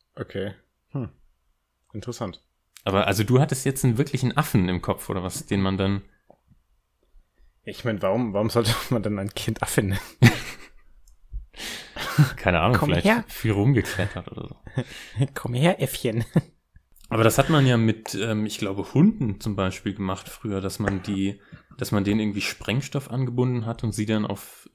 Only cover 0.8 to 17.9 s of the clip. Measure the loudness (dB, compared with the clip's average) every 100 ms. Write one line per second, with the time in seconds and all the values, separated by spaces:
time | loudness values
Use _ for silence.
0.8 | _ -8 -8 -12 _ _ _ _ _ _
1.8 | _ -12 -10 -8 -8 -10 _ _ _ -10
2.8 | 0 0 2 0 4 4 4 0 -4 0
3.8 | 0 2 -2 -2 -2 0 2 2 2 0
4.8 | -2 -4 -2 -4 -4 -6 -2 0 2 2
5.8 | 0 0 -6 _ _ _ _ _ _ _
6.8 | _ _ _ -20 _ _ -20 _ -16 -6
7.8 | -4 -2 0 0 0 0 2 2 2 0
8.8 | 0 -2 0 -4 -4 -6 -4 -4 0 0
9.8 | 2 0 -4 6 6 6 -6 -14 -18 -20
10.8 | -20 -20 -20 -20 -14 -12 -12 -14 -12 -12
11.8 | -14 -10 -2 4 4 4 2 4 4 4
12.8 | 2 4 4 2 0 -4 0 2 4 4
13.8 | 2 -2 -4 -4 -12 -12 -14 -16 -10 -8
14.8 | -8 -10 -8 -4 -2 -4 -6 2 2 2
15.8 | -2 -2 -2 -2 0 0 -2 _ _ -20
16.8 | _ -20 -4 4 4 4 4 6 6 4
17.8 | 4